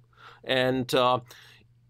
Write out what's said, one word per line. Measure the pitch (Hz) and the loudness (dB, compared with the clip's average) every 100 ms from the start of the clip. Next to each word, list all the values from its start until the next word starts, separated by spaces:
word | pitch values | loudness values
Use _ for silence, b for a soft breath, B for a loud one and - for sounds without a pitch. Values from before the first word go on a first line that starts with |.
| _ B B B | _ B B B
And, | - 131 127 131 123 | -4 -2 0 -2 -2
uh, | 135 123 127 B B B B _ _ | 0 2 0 B B B B _ _